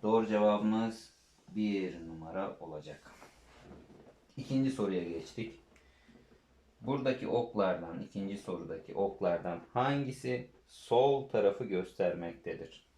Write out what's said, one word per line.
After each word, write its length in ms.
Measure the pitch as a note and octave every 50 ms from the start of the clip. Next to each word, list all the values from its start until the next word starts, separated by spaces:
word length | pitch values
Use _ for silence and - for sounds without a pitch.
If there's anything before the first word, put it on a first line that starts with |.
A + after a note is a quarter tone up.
| -
Doğru 240 | G#2+ A2 A2+ A2
cevabımız 840 | G#2 G#2+ G#2 G#2 G#2+ G#2 G#2 G#2+ G#2+ G#2+ A2+ A2+ A2+ A2 - - - _ _ _ _ _ _ _
bir 600 | - F#2 G#2+ G#2+ G#2 G2+ G2 F#2+ F2+ F2 E2+ E2
numara 500 | E2 E2 D#2+ D#2+ D#2+ E2 F#2 G2 G2 - -
olacak. 520 | E2 E2 D#2 D2+ D2+ D#2 D2 - - - - - - - - - - - - - - - - - - - - - - - - _ _ _ _
İkinci 340 | - B2+ - C3 C3+ C3+ C3
soruya 320 | C3 - G#2 F#2+ F#2 F2+ E2+
geçtik. 560 | E2+ E2+ E2 D#2+ - - - G#2+ - - - - _ _ - _ - _ _ _ - - - - _ - _ _ _ _ _ _ _ _ _
Buradaki 460 | A2+ A#2 C#3 C3+ B2+ C3 B2 - -
oklardan, 760 | - - A#2+ - - - G#2 G2 F#2 F2+ E2+ E2+ E2 E2+ F#2+
ikinci 360 | G#2 - - G2+ G2 G2 G2+
sorudaki 580 | G2+ - - F2+ E2+ F2+ E2+ E2 D#2+ - - -
oklardan 720 | - G2 G2 - - F#2+ F2 F2 E2+ - F2+ E2+ E2+ - - -
hangisi 800 | B2 B2+ C#3 C#3+ C#3+ C#3 B2+ B2+ - - B2+ B2 B2 - - - - _
sol 600 | _ - - - - A#2 A#2+ C3+ C#3 C#3 C3+ C3 -
tarafı 340 | - A2 G2+ G2+ G2 - -
göstermektedir? 1200 | F#2+ F#2+ F2+ F2+ - - - G2 F2+ F2 E2+ E2+ E2+ E2+ - - F2 D#2+ - E2 D#2+ - - _ _ _